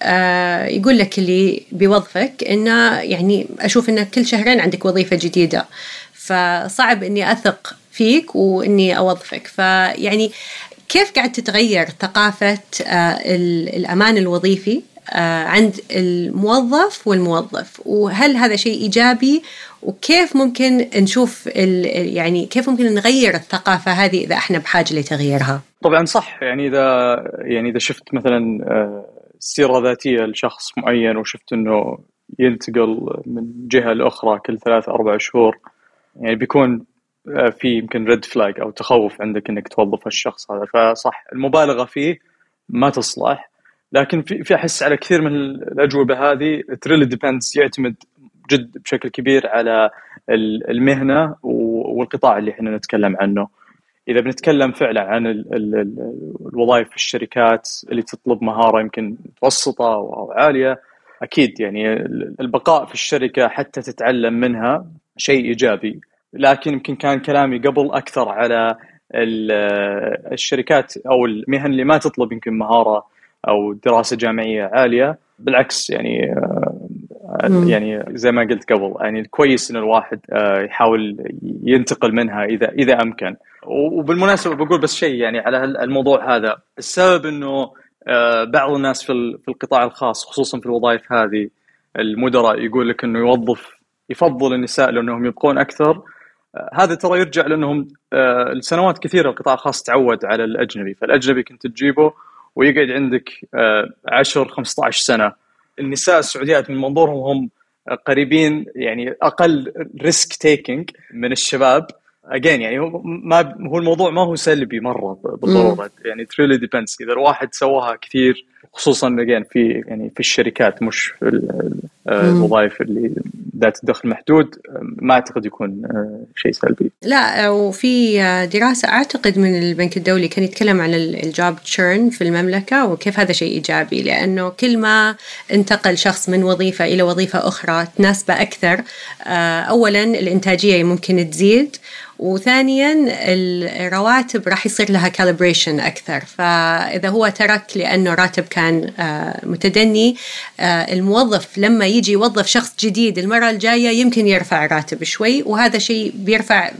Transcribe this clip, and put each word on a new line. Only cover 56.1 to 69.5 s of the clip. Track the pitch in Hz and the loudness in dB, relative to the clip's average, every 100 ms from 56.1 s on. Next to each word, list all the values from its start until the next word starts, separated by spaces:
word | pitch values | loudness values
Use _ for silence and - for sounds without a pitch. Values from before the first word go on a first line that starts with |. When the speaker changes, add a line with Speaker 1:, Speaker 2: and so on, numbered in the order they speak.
| 123 156 - 135 | -12 -14 -14 -8
Speaker 2:
الوظائف | 120 120 123 110 | -2 2 2 2
في | - | -6
الشركات | - - 113 127 113 113 - - - | -6 -4 -4 2 2 2 -2 -14 -8
اللي | 117 | -6
تطلب | 113 - 123 113 | -6 -6 -4 -2
مهارة | 113 110 117 110 | -2 2 2 2
يمكن | 110 - 104 117 | 0 -6 -8 -10
متوسطة | - - 131 - 139 123 117 | -16 -2 0 0 -4 -2 0
أو، | 107 104 | 0 -4
أو | - 104 | -10 -6
عالية، | 113 147 131 131 127 _ _ _ - | 2 2 4 0 -2 _ _ _ -14
أكيد | 120 - 123 - | -6 0 0 0
يعني | 104 104 107 | -6 -2 -2
ال-، | 110 - - - - | -2 -4 -8 -10 -10
البقاء | 127 131 - 156 101 | -4 -2 2 2 0
في | |
الشركة | 120 - 147 123 131 117 | -10 -4 -2 -2 0 0
حتى | - 139 139 | -2 -8 -10
تتعلم | 127 120 120 127 117 | -12 -4 -2 0 0
منها | 117 123 113 117 156 170 160 _ - | 0 -2 -2 -2 -2 -6 -20 _ -8
شيء | - 135 | 0 0
إيجابي. | 120 117 123 98 107 156 - _ _ | 0 0 0 0 -4 -10 -16 _ _
لكن | - 135 135 156 | 0 2 2 0
يمكن | 135 - 135 | -6 -6 -4
كان | 143 135 | -2 -2
كلامي | 143 143 135 123 | 0 0 2 0
قبل | 139 139 143 | 0 0 0
أكثر | 139 - 139 107 | -2 -4 -4 -4
على | 104 117 117 113 113 - _ _ | 0 0 2 0 -2 -10 _ _
ال-، | 117 113 110 107 | -4 -2 -2 -2